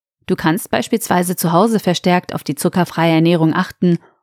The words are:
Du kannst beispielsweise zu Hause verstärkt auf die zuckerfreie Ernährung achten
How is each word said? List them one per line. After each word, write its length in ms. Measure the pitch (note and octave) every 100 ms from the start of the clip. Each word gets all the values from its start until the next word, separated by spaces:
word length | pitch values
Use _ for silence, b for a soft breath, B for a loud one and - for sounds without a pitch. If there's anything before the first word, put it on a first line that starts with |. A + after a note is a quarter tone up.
| _ _ -
Du 100 | F#3
kannst 340 | D#3+ E3 -
beispielsweise 640 | C3+ - A3 - F3 F3+
zu 180 | F3 E3+
Hause 280 | E3+ A3+ A3
verstärkt 540 | - E3+ F#3 F3+ -
auf 100 | -
die 100 | -
zuckerfreie 580 | C#3+ F3 F#3 E3+ - E3
Ernährung 420 | D#3+ E3 F3 D#3+
achten 440 | E3 F#3 - F3+ E3+ b b